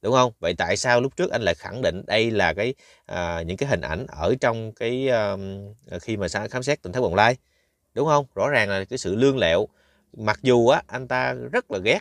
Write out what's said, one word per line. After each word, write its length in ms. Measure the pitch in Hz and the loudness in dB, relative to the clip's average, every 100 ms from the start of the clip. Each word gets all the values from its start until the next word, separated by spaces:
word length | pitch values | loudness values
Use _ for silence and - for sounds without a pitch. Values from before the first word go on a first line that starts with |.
Đúng 120 | 98 | 2
không? 180 | 127 127 - | 4 4 2
Vậy 140 | 82 - | -4 -2
tại 200 | - 110 | 0 0
sao 240 | 131 120 | 4 4
lúc 140 | 131 - | 2 -2
trước 160 | 175 | -2
anh 100 | 117 | 0
lại 140 | 104 85 | 0 -2
khẳng 260 | 95 104 | -6 -4
định 220 | 110 85 - | -2 -4 -2
đây 240 | 107 113 | 0 2
là 220 | 110 90 | 2 0
cái, 200 | 82 117 135 _ _ - | 0 -4 -6 _ _ -10
à, 360 | 90 85 85 | -6 -4 -4
những 160 | 82 95 | -6 -4
cái 120 | 139 | -2
hình 120 | 104 | -2
ảnh 240 | 71 80 131 | -2 -6 -8
ở 280 | 76 82 131 | -4 -2 0
trong 300 | 127 117 110 | 0 -2 -8
cái, 380 | 110 117 123 135 | -6 -4 -2 0
à, 260 | 120 104 98 98 98 101 107 - 90 | 0 0 -4 -8 -12 -14 -18 -14 -12
khi 160 | - 107 | -6 -4
mà 100 | 92 | -4
sa-, 200 | 101 107 | -4 -6
khám 160 | 127 | -6
xét 180 | 127 147 | -4 -4
tỉnh 100 | - | -4
thất 100 | 104 | -2
Bồng 140 | 117 90 | 0 4
Lai? 220 | 110 123 _ _ _ _ _ | 4 4 _ _ _ _ _
Đúng 140 | - 151 | -4 2
không? 180 | 147 139 - | 2 0 -2
Rõ 140 | 117 | 0
ràng 200 | 139 104 | 2 2
là 160 | 98 95 | -2 -4
cái 120 | 131 | -6
sự 180 | 92 101 | -4 2
lương 220 | 135 135 | 2 4
lẹo. 300 | 87 85 107 _ _ _ _ - | 4 2 0 _ _ _ _ -8
Mặc 220 | 107 107 | -4 -2
dù 260 | 127 120 117 | 4 6 6
á, 140 | 147 - | 4 0
anh 200 | 127 127 | -12 -4
ta 260 | 127 127 127 120 | -2 -2 -4 -4
rất 200 | 226 - | -6 -4
là 80 | 101 | -4
ghét 160 | 95 170 | 0 0